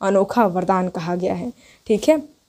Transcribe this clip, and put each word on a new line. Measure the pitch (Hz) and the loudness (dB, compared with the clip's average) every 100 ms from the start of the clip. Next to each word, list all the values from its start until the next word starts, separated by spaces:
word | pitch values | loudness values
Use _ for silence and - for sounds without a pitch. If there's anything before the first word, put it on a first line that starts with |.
अनोखा | 196 196 190 - 214 | 0 0 2 2 2
वरदान | 175 180 190 180 | 0 0 0 -2
कहा | 180 165 | -4 -4
गया | 180 185 | -4 -4
है। | 180 247 - - _ - | -4 -8 -12 -20 _ -2
ठीक | 214 - | 2 4
है, | 311 - _ | 2 0 _